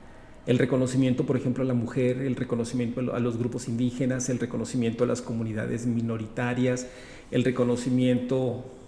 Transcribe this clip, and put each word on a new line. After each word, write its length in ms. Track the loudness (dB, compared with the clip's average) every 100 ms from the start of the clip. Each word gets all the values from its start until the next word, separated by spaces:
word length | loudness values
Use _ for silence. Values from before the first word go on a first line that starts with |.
| -20 -20 -20 -12 0
El 120 | 2
reconocimiento, 640 | 4 2 2 4 4 2 2
por 100 | 0
ejemplo, 280 | 0 0
a 20 | 0
la 80 |
mujer, 440 | 0 0 0 2 2
el 180 | -2 -2
reconocimiento 640 | -2 -2 -2 -2 -2 -2
a 20 |
lo-, 120 | -2
a 60 | 0
los 160 | 0 0
grupos 320 | -2 -2 -4
indígenas, 600 | 0 0 0 0 0 -2
el 100 | -2
reconocimiento 680 | -2 -4 -2 0 0 2
a 20 | 0
las 140 | 0
comunidades 640 | -2 -4 -2 -2 -2 -2 0
minoritarias, 1000 | 0 0 -2 -4 -2 -2 2 2 0 -4 -14 -18 -18 -2
el 140 | 2
reconocimiento, 1200 | 2 2 2 2 2 4 4 4 2 0 0 -2 -8 -16